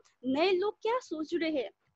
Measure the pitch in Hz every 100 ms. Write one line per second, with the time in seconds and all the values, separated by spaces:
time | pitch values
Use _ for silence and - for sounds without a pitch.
0 | _ _ 254 269 370 359 403 - 440 508
1 | 494 311 302 339 320 302 226 _ _